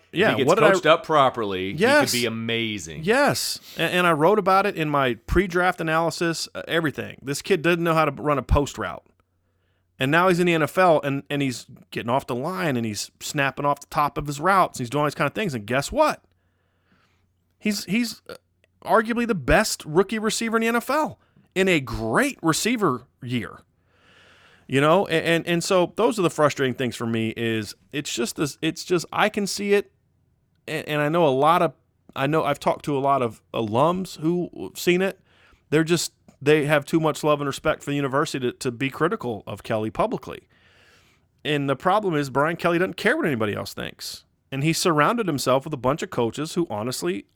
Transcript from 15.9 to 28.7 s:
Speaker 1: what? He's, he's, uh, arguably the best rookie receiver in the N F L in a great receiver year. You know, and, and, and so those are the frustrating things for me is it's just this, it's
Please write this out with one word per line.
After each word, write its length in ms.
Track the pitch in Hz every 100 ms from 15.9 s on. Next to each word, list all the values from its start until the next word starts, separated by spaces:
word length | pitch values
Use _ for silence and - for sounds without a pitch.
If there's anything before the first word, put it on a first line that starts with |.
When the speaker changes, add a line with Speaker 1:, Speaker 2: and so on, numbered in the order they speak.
Speaker 1:
what? 320 | 247 302 - _ _ _ _ _ _ _ _ _ _ _ _ _ _
He's, 260 | 214 202 -
he's, 360 | 220 233 - -
uh, 60 | - _ _ _ _
arguably 420 | - 202 220 233 233
the 80 |
best 500 | 196 123 165 214 - -
rookie 340 | 156 196 220
receiver 360 | 214 - 226 226
in 60 |
the 60 | 226
N 80 | 233
F 160 | -
L 280 | 269 277 - _ _ _ 180
in 120 | 190
a 120 | 170
great 580 | 123 110 113 147 190 -
receiver 640 | 165 151 214 240 185 123 - _
year. 380 | 123 123 90 - _ _ _ _ _ _ _ _ _ _ -
You 140 | 131
know, 260 | 147 180 -
and, 180 | 160 -
and, 220 | 165 -
and 160 | 170
so 300 | - 190 175 -
those 240 | 240 233
are 20 |
the 80 | 170
frustrating 460 | - 147 - 135 -
things 200 | 123 -
for 120 | 117
me 260 | 113 110 -
is 380 | 117 113 104 - _
it's 220 | 143 147
just 220 | - 233 -
this, 240 | 147 -
it's 220 | 160